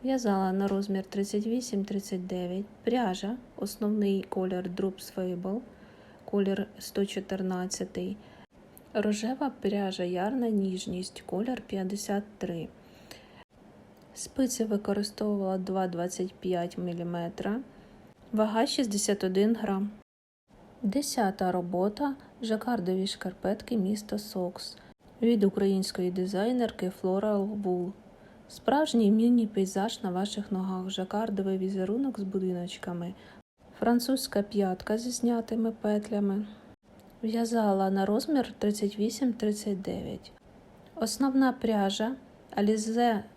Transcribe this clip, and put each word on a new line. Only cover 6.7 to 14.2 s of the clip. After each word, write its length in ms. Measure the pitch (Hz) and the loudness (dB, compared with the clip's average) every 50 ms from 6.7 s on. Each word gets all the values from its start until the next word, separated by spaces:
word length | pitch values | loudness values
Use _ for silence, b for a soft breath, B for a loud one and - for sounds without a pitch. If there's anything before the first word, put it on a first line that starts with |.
| - - | -8 -14
сто 280 | - - - - 196 | -14 -8 -2 -2 -2
чотирнадцятий, 1080 | 202 - 202 190 - 190 190 190 185 185 180 185 190 - - 185 190 - - 180 190 202 208 B B B B B B _ - - - - - - - - | 0 -2 -6 -6 -6 -4 -4 -2 -2 -2 -2 -4 -4 -4 -6 -6 -6 -4 -6 -4 -4 -6 -8 B B B B B B _ -20 -20 -20 -20 -20 -20 -6 -2
рожева 580 | 226 208 214 214 208 - 220 262 269 302 277 - - | 0 2 2 0 0 0 -2 -2 -2 -2 -4 -4 -2
пряжа 440 | - 196 208 202 202 190 190 - 180 | -4 -2 0 0 0 -2 -2 -2 -2
Ярна 440 | 175 180 180 180 214 254 262 240 233 | -2 0 0 -2 0 0 0 0 2
Ніжність, 720 | 220 208 196 190 185 185 - - 180 180 185 - - - - | 2 2 2 0 -2 -4 -6 -6 -6 -6 -6 -8 -10 -16 -12
колір 360 | - - 180 214 240 254 - - | -6 -4 -2 -2 -2 -2 -6 -6
п'ятдесят 580 | - - 196 190 185 202 202 - - 208 202 208 - - - | -6 -4 -4 -2 -2 -4 -6 -4 -2 -2 -2 -4 -6 -10 -8
три. 300 | - 180 175 165 156 - - B B B B B B B B B B B B B B _ _ - - - - - - - - - - - - | -6 -6 -4 -6 -6 -10 -12 B B B B B B B B B B B B B B _ _ -20 -20 -20 -20 -20 -20 -20 -20 -20 -20 -20 -14
Спиці 500 | - | -14